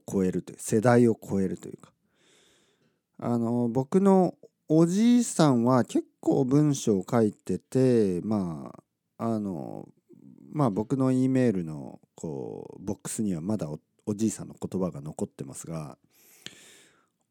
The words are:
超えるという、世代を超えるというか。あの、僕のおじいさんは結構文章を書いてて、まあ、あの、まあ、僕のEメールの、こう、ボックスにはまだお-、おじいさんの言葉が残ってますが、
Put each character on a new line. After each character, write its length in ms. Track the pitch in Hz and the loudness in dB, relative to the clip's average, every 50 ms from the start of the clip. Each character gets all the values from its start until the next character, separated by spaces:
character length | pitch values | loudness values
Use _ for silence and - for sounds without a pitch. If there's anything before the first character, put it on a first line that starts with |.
| - | -4
超 160 | - - 98 92 | -4 -2 0 0
え 80 | 92 | 0
る 100 | 87 90 | 0 -2
と 120 | - - - | -6 -8 -14
い 20 | |
う、 40 | - | -12
世 220 | - - 123 110 | -6 0 0 2
代 260 | 101 123 120 120 123 | 4 6 6 6 6
を 100 | 117 107 - | 4 4 0
超 220 | - - 101 98 | -4 -4 -2 -2
え 60 | 95 | -2
る 100 | 90 87 | -2 -4
と 120 | - - - | -8 -12 -14
い 40 | - | -16
う 40 | |
か。 140 | - - - _ _ _ _ _ _ _ _ _ _ _ _ _ _ _ _ _ _ _ _ _ _ _ _ _ - | -16 -20 -20 _ _ _ _ _ _ _ _ _ _ _ _ _ _ _ _ _ _ _ _ _ _ _ _ _ -8
あ 180 | - 117 120 | -4 -2 -2
の、 320 | 120 117 113 120 120 120 117 | -2 -2 -2 -2 0 -2 0
僕 320 | 113 135 131 - - 190 | -2 -2 -2 0 0 2
の 340 | 196 196 190 190 180 - - _ - - _ _ _ | 4 6 6 4 4 2 -2 _ -20 -20 _ _ _
お 180 | - 156 160 170 | 2 4 6 6
じ 340 | 170 180 202 226 240 240 247 | 4 4 2 4 4 4 4
い 40 | 233 | 2
さ 240 | - - - 165 | 0 2 4 4
ん 160 | 147 131 117 113 | 4 4 4 4
は 200 | 123 131 127 113 | 4 4 2 2
結 220 | - - 320 330 _ _ - | 2 -2 -4 -4 _ _ -6
構 260 | - 330 - 139 139 | -2 0 2 2 2
文 300 | 123 135 147 151 151 139 | 2 4 4 4 4 2
章 220 | 135 - 120 104 | 0 0 0 0
を 80 | 95 90 - | 0 0 0
書 120 | - 120 | 2 2
い 100 | 113 104 | 2 2
て 280 | - _ - - 92 87 | 0 _ -8 -6 -6 -6
て、 640 | _ - - 131 131 127 123 117 107 98 90 87 90 | _ -2 0 2 4 4 4 4 2 2 0 -2 -4
ま 500 | 104 107 104 95 87 80 73 65 - - - _ _ _ _ _ _ _ | -2 -2 -2 -2 -4 -6 -10 -12 -14 -16 -20 _ _ _ _ _ _ _
あ、 80 | - 113 117 113 | -6 -4 -4 -4
あ 60 | 107 | -4
の、 480 | 104 98 92 76 64 57 52 52 50 - _ _ _ _ - - - 65 64 - - 67 | -4 -6 -6 -8 -10 -10 -12 -14 -16 -18 _ _ _ _ -20 -20 -20 -20 -20 -20 -18 -8
ま 140 | - 151 143 | -2 0 0
あ、 40 | 117 | 0
僕 280 | 95 104 107 - 143 | 0 -2 -4 -4 -2
の 140 | 131 131 131 | 0 0 0
E 180 | 131 127 131 131 | 2 2 2 2
メ 200 | 131 131 127 120 | 2 2 2 2
ー 20 | |
ル 120 | 101 92 85 | 2 0 -4
の、 360 | 78 78 73 65 - - - _ _ _ | -6 -8 -10 -12 -14 -16 -20 _ _ _
こ 600 | - - 85 73 67 62 55 52 50 50 - - - | -12 -10 -10 -8 -8 -10 -10 -12 -14 -14 -16 -16 -14
う、 40 | - | -10
ボ 100 | 104 101 | -10 -10
ッ 60 | - - | -10 -10
ク 60 | - | -12
ス 140 | - - 110 | -8 -4 -4
に 100 | 101 90 | -4 -4
は 80 | 78 | -4
ま 160 | 80 95 110 | -4 -4 -4
だ 120 | 104 - 76 | -4 -6 -8
お-、 100 | 76 - _ _ _ _ - | -8 -12 _ _ _ _ -8
お 80 | - 107 | -8 -4
じ 140 | 101 113 | -2 -2
い 20 | 110 | -2
さ 140 | - - 82 | -2 -4 -12
ん 40 | |
の 80 | 80 - - | -16 -14 -12
言 220 | - 87 - 95 | -12 -6 -4 -4
葉 100 | 92 87 | -4 -4
が 100 | 76 71 | -6 -8
残 240 | 71 78 82 - 101 | -12 -12 -8 -8 -8
っ 20 | |
て 160 | - _ - - | -8 _ -14 -14
ま 100 | 67 - | -14 -14
す 140 | - - | -14 -12
が、 300 | 82 82 80 78 67 64 _ _ _ _ _ _ _ _ _ - - - - - - - - _ _ _ _ _ _ _ _ _ _ | -10 -10 -10 -10 -12 -16 _ _ _ _ _ _ _ _ _ -20 -20 -20 -20 -20 -20 -20 -20 _ _ _ _ _ _ _ _ _ _